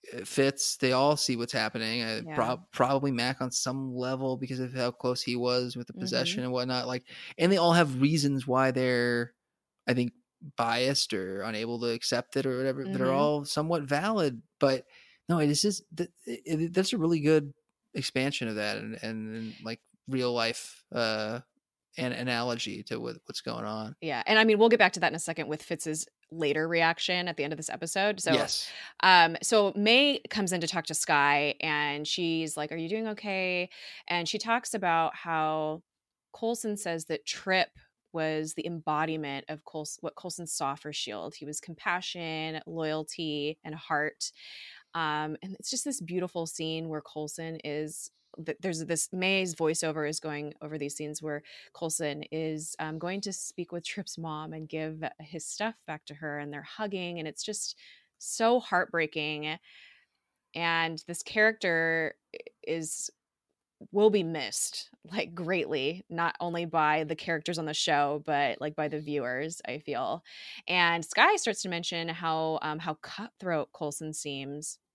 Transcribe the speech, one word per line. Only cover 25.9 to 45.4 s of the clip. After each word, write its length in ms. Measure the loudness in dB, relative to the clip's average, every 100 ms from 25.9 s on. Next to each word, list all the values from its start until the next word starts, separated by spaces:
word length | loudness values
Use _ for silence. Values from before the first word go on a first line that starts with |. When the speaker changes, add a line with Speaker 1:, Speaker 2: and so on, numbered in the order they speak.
| -6 -8 _ _
Speaker 2:
later 360 | -2 0 2 2
reaction 600 | 4 4 2 0 0 0
at 80 | -2
the 60 |
end 80 | -4
of 60 | -4
this 120 | -6
episode. 520 | -6 -4 0 2 2
So, 100 | 2
Speaker 1:
Yes. 440 | 2 2 -2 -6 -10 -16 4
Speaker 2:
um, 360 | 8 10 10 4
so 300 | 4 6 6 4
May 440 | 6 8 6 2 -4
comes 240 | -2 0
in 80 | 0
to 60 | 0
talk 180 | -2 -2
to 60 | -4
Skye 600 | 4 6 6 6 2 0
and 460 | 0 0 0 -2 -2
she's 500 | -2 0 0 -2 -4
like, 140 | -4
"Are 60 | -4
you 120 | -4
doing 180 | -2 -4
okay?" 600 | -6 -4 -2 0 0 -2 -8 -18 -18 -4
And 220 | -2 -2
she 80 | -4
talks 360 | 0 -2 0
about 420 | -2 2 4 2 -2
how 680 | -4 0 0 0 -2 -4 _ _ _ _ _
Coulson 440 | -4 -2 -2 -2 -4
says 280 | -2 -4 -2
that 200 | -4 -4
Trip 440 | -6 2 2 2 -2 _ _ _
was 420 | -2 0 0 -2 -4
the 100 | -4
embodiment 800 | -4 -2 0 0 -2 -4 -6 -8
of 160 | -12 -10
Coulson, 340 | -8 -8 -8
what 140 | -8 -8
Coulson 320 | -10 -8 -6
saw 280 | -2 -2 -4
for 180 | -8
shield. 420 | -6 -6 -6 -8 -10
He 100 | -10
was 160 | -10
compassion, 1000 | -10 -6 -2 -2 -4 -6 -4 -4 -4 -6 -8
loyalty, 920 | -4 0 -2 -4 -6 -4 -2 -4 -6
and 120 | -10 -10
heart. 560 | -2 0 0 -4 -10 -10 -18 -18 -18 -20 _
Um, 440 | -2 0 0 -2 -6